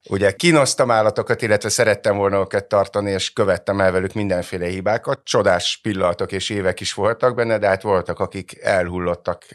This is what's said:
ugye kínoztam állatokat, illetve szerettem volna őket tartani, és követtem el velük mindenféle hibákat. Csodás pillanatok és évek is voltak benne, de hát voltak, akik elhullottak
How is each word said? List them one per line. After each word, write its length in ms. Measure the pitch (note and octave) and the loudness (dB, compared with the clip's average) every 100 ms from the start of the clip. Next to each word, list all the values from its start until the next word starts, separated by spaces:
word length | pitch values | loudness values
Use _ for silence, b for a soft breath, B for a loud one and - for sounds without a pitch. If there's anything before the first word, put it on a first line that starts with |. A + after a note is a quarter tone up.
| - | -8
ugye 220 | G2 G2 | 0 0
kínoztam 600 | - F3 D#3 C3 - B2+ | 2 4 4 2 2 2
állatokat, 500 | A2+ G#2+ A2 A2 A2+ | 4 4 0 -2 -2
illetve 280 | A2 G#2 G#2+ | 0 0 0
szerettem 480 | - A2 G2+ A2 G2+ | 2 2 2 0 0
volna 220 | G2 G2 | 2 0
őket 260 | F#2+ G2+ - | 0 -2 0
tartani, 460 | G#2 G2 G#2 G2+ | 0 2 -2 -2
és 220 | F#2+ - | -2 -4
követtem 460 | - G2 F2 - G2 | -2 0 0 0 2
el 100 | F#2+ | 2
velük 220 | F#2 F#2 | 2 -2
mindenféle 520 | A2 G2+ F2+ F2 F#2 F2 | -4 -2 -2 -4 -6 -6
hibákat. 560 | F#2 F#2+ A2+ - C#3 | -4 -2 -2 -4 -6
Csodás 560 | - A#2+ G2 F2 - - | -2 0 2 2 0 -4
pillanatok 500 | A2+ F#2+ F2+ F2 F#2 | -4 0 0 0 -4
és 180 | G2 - | -6 -4
évek 300 | G#2 F#2 F2+ | -2 -2 -2
is 140 | F#2+ | -6
voltak 420 | - F#2+ - B2+ A#2 | -4 -2 0 0 0
benne, 220 | A#2 A2 | 0 0
de 100 | G2+ | 2
hát 140 | G2 | 0
voltak, 380 | G#2+ F#2 F2 E2+ | 0 0 -2 -4
akik 380 | F#2+ G2 - - | -6 -6 -12 -6
elhullottak 840 | - F#2+ F2 F2+ F2 F2 - F2 - | 0 0 0 -4 -4 -4 -6 -8 -12